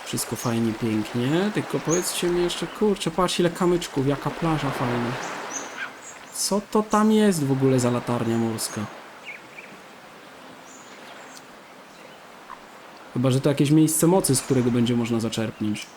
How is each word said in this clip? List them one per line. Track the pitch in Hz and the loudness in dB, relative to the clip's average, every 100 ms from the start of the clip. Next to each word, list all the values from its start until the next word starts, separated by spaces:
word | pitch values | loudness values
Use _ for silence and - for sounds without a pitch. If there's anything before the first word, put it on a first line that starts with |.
Wszystko | - 123 - 113 | -6 -6 -6 -4
fajnie, | 127 113 117 | -2 0 0
pięknie. | 110 117 107 104 123 127 165 208 | 0 -2 -2 -2 -2 0 0 0
Tylko | 202 139 143 | -2 -4 -4
powiedzcie | 156 175 180 - 175 | -2 -2 -2 -2 -2
mi | 175 | 0
jeszcze, | 175 - 175 | -2 -2 -8
kurczę, | - 214 196 170 | -2 0 0 -2
patrz | 165 180 - | 0 0 2
ile | 175 | 0
kamyczków, | 175 175 175 - 143 135 | 2 0 0 -2 -2 0
jaka | 139 147 | 0 -4
plaża | 131 165 156 139 | -4 -2 0 -2
fajna. | 131 127 120 120 131 - - - - - - - - - - - | -2 -2 -2 -2 -4 -8 -10 -10 -10 -10 -12 -12 -12 -18 -18 -14
Co | - - 202 208 | -6 -2 -2 0
to | 214 | 0
tam | 214 214 214 | 2 4 6
jest | 214 208 170 | 6 4 4
w | 139 | 0
ogóle | 131 135 131 | 2 4 4
za | 123 | 2
latarnia | 120 - 120 113 117 | 0 -2 -2 0 2
morska? | 113 110 - - 104 - - - - - - - - - - - - - - - - - - - - - - 226 - - - - - - - - - - - - - - - - - - - | 0 -2 -6 -6 -8 -10 -18 -18 -16 -16 -18 -20 -20 -20 -20 -20 -20 -20 -20 -20 -20 -20 -20 -20 -20 -20 -18 -18 -18 -20 -20 -20 -20 -20 -20 -20 -20 -20 -20 -20 -20 -20 -20 -20 -20 -20 -8
Chyba | 123 131 | 0 2
że | 127 | 4
to | 151 | 2
jakieś | 139 143 | 2 6
miejsce | 156 156 - 165 | 6 6 4 4
mocy, | 190 185 131 | 4 4 0
z | |
którego | - 131 123 | 2 2 4
będzie | 120 117 120 | 2 2 2
można | 117 113 | 2 0
zaczerpnąć. | 113 110 110 - 107 104 - | 0 -2 -4 -2 -4 -4 -8